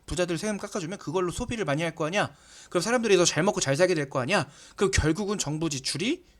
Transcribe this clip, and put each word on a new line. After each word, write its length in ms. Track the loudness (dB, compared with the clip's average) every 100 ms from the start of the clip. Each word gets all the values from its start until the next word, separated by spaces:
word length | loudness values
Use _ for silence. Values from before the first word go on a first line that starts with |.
| -8
부자들 320 | -2 -2 -2
세금 200 | -4 -6
깎아주면 420 | -6 -8 -6 -8
그걸로 320 | -4 -2 -2
소비를 340 | -4 -6 -4 -2
많이 160 | -2
할 140 | -2 -2
거 100 | -2
아니야? 280 | 0 -2 -4 -20 -20 -4
그럼 120 | -2
사람들이 360 | 2 2 4 4
더 80 | 4
잘 180 | 2
먹고 160 | 0 2
잘 160 | 0 4
살게 200 | 4 2
될 140 | -2
거 100 | -2
아니야? 280 | 0 0 0 -8 -12 0
그럼 160 | 0
결국은 460 | 4 2 2 -2 -2
정부 320 | -4 -2 -4
지출이 540 | -4 -6 -4 -2 -4 _